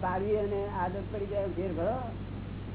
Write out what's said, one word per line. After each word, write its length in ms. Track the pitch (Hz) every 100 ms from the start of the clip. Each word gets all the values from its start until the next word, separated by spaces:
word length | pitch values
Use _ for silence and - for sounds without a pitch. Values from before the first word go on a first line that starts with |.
પાડવી 360 | 180 185 208 214
અને 320 | 202 196 202
આદત 340 | 190 180 196 190
પડી 140 | 208 196
જાય, 200 | 202 196
ફેર 300 | 170 190 165
ખરો? 340 | 180 254 247 - - - - - -